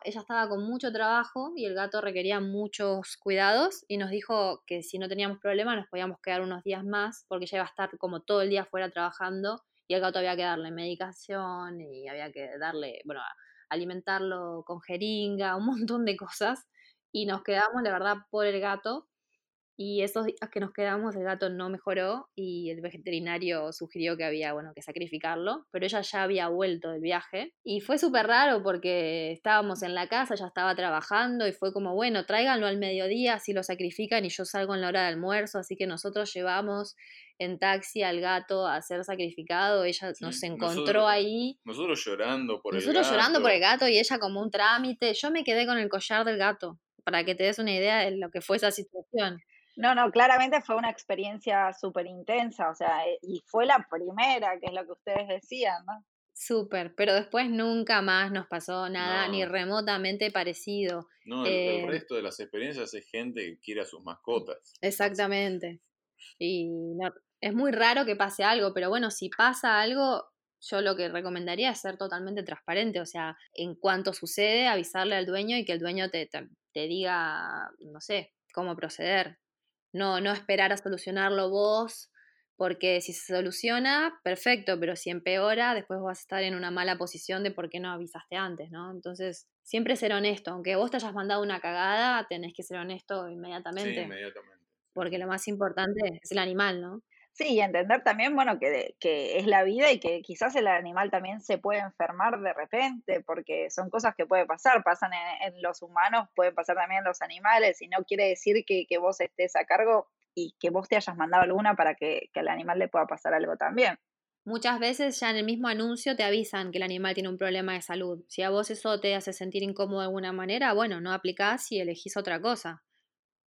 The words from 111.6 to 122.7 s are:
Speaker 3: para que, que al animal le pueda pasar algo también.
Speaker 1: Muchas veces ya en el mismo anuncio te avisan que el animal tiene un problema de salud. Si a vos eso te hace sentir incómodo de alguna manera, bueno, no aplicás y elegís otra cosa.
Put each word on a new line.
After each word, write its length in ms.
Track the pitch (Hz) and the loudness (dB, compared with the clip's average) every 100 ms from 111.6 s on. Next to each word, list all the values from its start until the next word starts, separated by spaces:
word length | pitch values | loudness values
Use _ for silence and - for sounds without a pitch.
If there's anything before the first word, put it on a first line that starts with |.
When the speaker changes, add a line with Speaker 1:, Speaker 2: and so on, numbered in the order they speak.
| 214 | 4
Speaker 3:
para 220 | 190 156 156 | 4 4 2
que, 340 | 151 - - | -2 -2 -4
que 100 | 160 | -4
al 80 | 160 | -2
animal 280 | 165 170 180 | -2 -2 0
le 100 | 185 | 2
pueda 200 | 170 151 | 2 0
pasar 260 | 156 165 | 0 0
algo 240 | 160 170 160 | 2 0 -2
también. 400 | 151 226 226 - _ _ _ _ 208 | 0 4 2 2 _ _ _ _ -8
Speaker 1:
Muchas 340 | 226 240 240 | -2 0 0
veces 400 | 233 254 285 254 | 0 0 0 0
ya 120 | 233 | 0
en 60 | 220 | 0
el 80 | 214 | 0
mismo 220 | 233 240 | 0 0
anuncio 480 | 220 233 240 277 247 | 0 -2 -2 -2 0
te 60 | |
avisan 500 | 202 214 214 196 185 | 2 2 0 -4 -4
que 60 | 180 | -2
el 60 | |
animal 320 | 185 180 190 190 | -2 -2 -2 -2
tiene 140 | 185 | -2
un 100 | 180 | -2
problema 340 | 190 185 190 | 0 0 -2
de 80 | 180 | -4
salud. 420 | - 175 180 170 - | -4 -4 -4 -6 -8
Si 160 | - | -4
a 80 | 190 | 0
vos 180 | 202 208 | 0 0
eso 300 | 214 220 208 | -2 -2 0
te 160 | 202 196 | 2 0
hace 180 | 190 | -2
sentir 300 | 185 185 196 | -8 -6 -4
incómodo 380 | 196 196 196 196 | -2 -2 -2 -2
de 40 | 190 | -2
alguna 280 | 190 185 | -2 -4
manera, 380 | 185 185 233 262 | -4 -2 2 4
bueno, 280 | 208 226 175 | 4 2 0
no 100 | 180 | -2
aplicás 600 | 190 180 185 202 247 - | -2 -2 0 2 0 -2
y 80 | 202 | -4
elegís 360 | 175 170 190 202 | -2 -4 -6 -4
otra 240 | 196 165 | -2 -2
cosa. 440 | 220 233 165 | 0 -2 -4